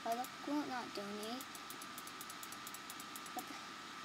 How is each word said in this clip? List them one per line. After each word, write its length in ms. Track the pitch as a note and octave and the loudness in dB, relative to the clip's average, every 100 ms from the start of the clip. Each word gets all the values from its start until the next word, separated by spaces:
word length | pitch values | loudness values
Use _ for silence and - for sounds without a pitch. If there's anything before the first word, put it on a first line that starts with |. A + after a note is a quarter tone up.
Why 120 | A#3 A#3 | 4 4
the 60 | |
f-, 260 | B3+ - - | 2 0 6
won't 220 | D4 C4+ | 6 6
not 260 | B3+ A#3 G3+ | 4 2 0
donate? 480 | G3+ G#3 G#3+ B3+ - - - - - - - - - - - - - - - - - - - - | 2 2 2 0 -2 -4 -4 -4 -4 -4 -4 -6 -6 -4 -4 -4 -4 -6 -6 -6 -4 -4 -2 -2
What 100 | - | -2
the, 60 | - - - - - | -4 -4 -6 -6 -4